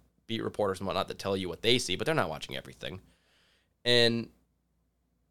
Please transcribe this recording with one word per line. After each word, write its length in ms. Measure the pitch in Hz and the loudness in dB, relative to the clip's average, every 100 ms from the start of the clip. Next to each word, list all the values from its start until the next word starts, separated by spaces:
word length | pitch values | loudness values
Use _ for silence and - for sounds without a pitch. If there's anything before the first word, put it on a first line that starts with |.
| _ _ - | _ _ -8
beat 180 | 113 | -4
reporters 340 | 110 - 104 95 | -4 0 -2 0
and 80 | 98 | -2
whatnot 220 | 82 - | -2 -2
that 100 | - | -4
tell 180 | 98 98 | -2 -2
you 120 | 90 | -2
what 140 | 80 | 0
they 160 | 107 127 | 4 4
see, 180 | 104 90 | 2 -2
but 80 | |
they're 100 | 110 | 0
not 140 | 160 90 | 0 -2
watching 280 | 76 - 67 | -4 -8 -10
everything. 440 | - 64 60 90 - _ _ _ _ _ _ _ | -10 -12 -10 -10 -14 _ _ _ _ _ _ _
And 440 | 120 120 117 117 110 - _ _ _ _ _ _ _ _ _ | 2 6 6 2 -4 -14 _ _ _ _ _ _ _ _ _